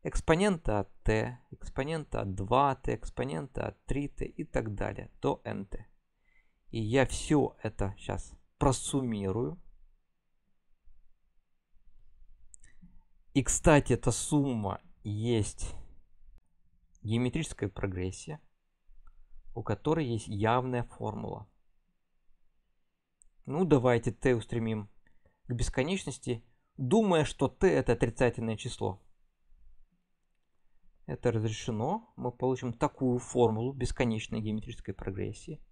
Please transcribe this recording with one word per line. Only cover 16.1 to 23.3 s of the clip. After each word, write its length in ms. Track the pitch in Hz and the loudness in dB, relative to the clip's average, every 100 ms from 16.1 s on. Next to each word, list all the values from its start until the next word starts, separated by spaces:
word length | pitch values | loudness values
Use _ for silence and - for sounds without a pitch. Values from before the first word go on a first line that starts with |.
| - - - _ _ _ _ _ _ | -20 -20 -20 _ _ _ _ _ _
геометрическая 680 | 104 113 123 156 151 - 104 | -2 0 0 -2 -6 -4 -6
прогрессия, 680 | - 101 90 92 101 - 151 _ _ _ _ - - - - - - - - | -4 -4 -2 -4 -6 -12 -12 _ _ _ _ -20 -20 -20 -20 -18 -16 -10 -8
у 80 | |
которой 420 | 110 104 147 160 135 | -4 -2 2 0 0
есть 220 | 113 - | -2 -4
явная 560 | 101 110 123 127 123 | 0 4 4 2 -4
формула. 640 | 113 - 110 110 110 - 110 _ _ _ _ _ _ _ _ - _ _ _ _ _ _ _ _ - | -4 -6 -6 -6 -8 -10 -14 _ _ _ _ _ _ _ _ -20 _ _ _ _ _ _ _ _ -20